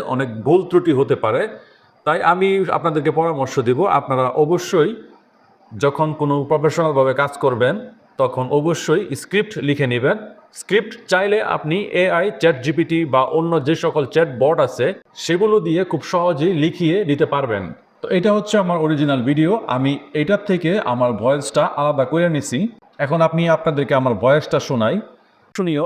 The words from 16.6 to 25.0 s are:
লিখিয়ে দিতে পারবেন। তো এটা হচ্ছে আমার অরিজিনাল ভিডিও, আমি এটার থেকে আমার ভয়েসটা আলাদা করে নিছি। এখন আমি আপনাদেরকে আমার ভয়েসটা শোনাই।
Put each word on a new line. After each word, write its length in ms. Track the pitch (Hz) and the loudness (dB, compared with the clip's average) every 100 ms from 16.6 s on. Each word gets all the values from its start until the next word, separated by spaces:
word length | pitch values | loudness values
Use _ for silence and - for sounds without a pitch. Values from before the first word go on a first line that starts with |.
লিখিয়ে 340 | 156 - 170 185 139 | 0 0 0 0 0
দিতে 160 | 143 156 | 0 0
পারবেন। 300 | 143 131 101 92 - _ _ | -2 -2 -4 -6 -12 _ _
তো 60 | - 180 | -4 0
এটা 120 | 202 208 | 2 0
হচ্ছে 180 | 208 214 | 2 0
আমার 140 | 180 170 156 | 0 0 0
অরিজিনাল 360 | 151 147 135 120 | 0 0 0 0
ভিডিও, 220 | 147 160 226 - 127 | 2 2 0 -2 -2
আমি 160 | 135 139 - 151 | -2 -2 -4 -4
এটার 200 | 147 202 202 | 0 0 0
থেকে 220 | 180 160 143 - | -2 0 -2 -2
আমার 180 | 123 123 107 | 0 0 0
ভয়েসটা 420 | 117 147 139 151 165 - | 0 0 0 0 0 0
আলাদা 260 | 147 135 127 | -2 0 0
করে 180 | 165 175 151 | 0 0 0
নিছি। 240 | - 123 220 - _ - | -2 -2 -2 -6 _ -6
এখন 160 | 143 165 160 | -2 2 2
আমি 160 | 160 170 | 2 2
আপনাদেরকে 440 | 160 160 143 135 139 | 2 0 -2 0 0
আমার 120 | 131 107 | 0 2
ভয়েসটা 360 | 120 151 - 147 - | 4 2 2 -4 -2
শোনাই। 280 | 127 110 190 | 0 0 -2